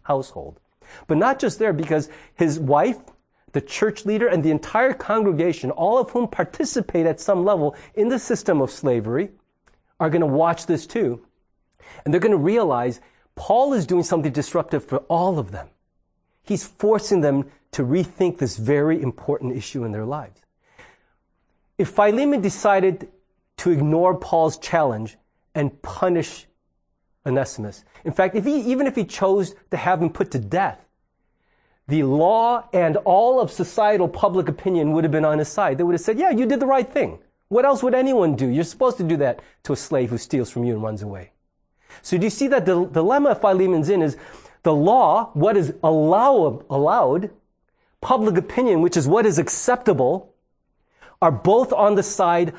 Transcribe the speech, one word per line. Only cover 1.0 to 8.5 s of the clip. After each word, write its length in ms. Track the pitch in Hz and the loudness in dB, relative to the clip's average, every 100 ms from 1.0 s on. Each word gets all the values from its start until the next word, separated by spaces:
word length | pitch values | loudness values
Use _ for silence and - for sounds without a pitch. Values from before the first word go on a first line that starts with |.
| - | -4
But 100 | 156 | 0
not 220 | 233 269 | 2 0
just 200 | 254 - | -2 -2
there, 140 | 220 | -2
because 380 | 156 151 156 - - - | -2 -2 -2 -4 -12 -20
his 260 | - 165 151 | -2 -2 0
wife, 380 | 135 143 208 233 - _ _ _ _ | 0 2 2 -2 -12 _ _ _ _
the 100 | 139 | -8
church 420 | - - 214 208 | -6 -2 -2 -2
leader, 220 | 196 214 233 | -4 0 0
and 160 | 175 | 2
the 80 | 156 | 0
entire 420 | 151 - 220 262 | -2 -2 0 0
congregation, 760 | 262 - 220 208 156 170 165 131 | -2 -2 0 0 0 -2 -2 -6
all 260 | - 175 240 | -2 0 0
of 140 | 233 | 0
whom 180 | 240 233 | -4 -4
participate 800 | - 175 - 302 247 - 175 165 | -4 -8 -6 -6 -4 -4 -2 -2
at 120 | 156 | -2
some 280 | - 185 185 | -2 0 0
level 280 | 190 147 - - | 0 -2 -6 -12
in 160 | - 220 | -4 -2
the 80 | 254 | -2
system 420 | - 233 - | -4 -4 0